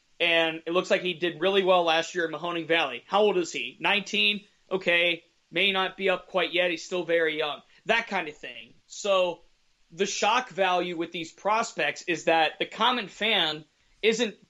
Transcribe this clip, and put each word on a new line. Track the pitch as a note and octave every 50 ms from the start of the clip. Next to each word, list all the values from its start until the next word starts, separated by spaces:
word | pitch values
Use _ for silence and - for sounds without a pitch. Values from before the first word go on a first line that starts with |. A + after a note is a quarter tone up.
| _ _ _ -
And | E3 E3+ E3 E3 E3 D#3+ D#3+ E3 -
it | E3
looks | E3+ F#3 F3+ -
like | G#3 F3+
he | E3+ F#3 F3
did | D3+ E3+ E3+ D3+ D3+
really | E3+ G3 G3 G3
well | F#3+ F#3 F#3 F3+ E3+
last | E3 D#3+ E3 E3 - -
year | F3 E3
in | D#3+
Mahoning | D#3 D3 E3+ F3 E3+ E3+ D#3+
Valley. | D3 D#3+ E3 D#3 C3+ B2 A#2+ -
How | - F#3+ G3+
old | G#3+ G#3 F#3 F3+
is | E3 -
he? | - C#3 A#2+ B2 C#3 -
Nineteen? | D#3 F3 G3+ G#3 G3 - - G3+ G#3 G#3 G#3 G3 - _ _ _ _ -
Okay, | F#3 F#3+ - E3 F3 E3+ F3 F3 E3+ E3 _ _ _ _ _ -
may | - E3+ F#3+ G3+
not | F#3+ F#3+ F#3+ F3+ -
be | - F#3+ F#3
up | F#3 F3+ -
quite | - - F3+ E3+ C#3+
yet. | D#3+ E3+ F3+ F3+
He's | E3 D#3+ -
still | - F#3 F3 E3
very | D#3 E3+ E3+ E3 D#3 D3+ D3+
young." | D3+ D3 C#3 B2 - _ - - -
That | E3 A3 A#3 - -
kind | G3+ F#3 E3 D3+
of | D3
thing. | - - B2+ A#2+ A#2 A2 A#2+ - _ _ -
So | - - - G3+ G3 F#3 F3+ F3 E3 - - _ _ _ _ _ _ _ _ _
the | E3 E3 G3
shock | - - - A3 G#3 A3+ B3+ B3+ -
value | D#3+ F3 F#3+ F#3 F3+ F3+ F3 F3+ F3
with | D#3+ E3+ E3
these | - F3 E3 -
prospects | - - - G3 G#3+ A3+ A3+ - - F3 D3+ C#3+ C#3+ -
is | - - E3+ D#3 -
that | E3+ E3 E3 D#3 D3 - -
the | E3+
common | - - - A3 B3 B3 A#3+ G3+ E3
fan | - - G#3 A3 A3 F#3+ E3 D#3 D3+ D#3 D#3+ _ _ _ _ _ _ -
isn't | - A3 A3 - A#3+ G#3 - _ _ _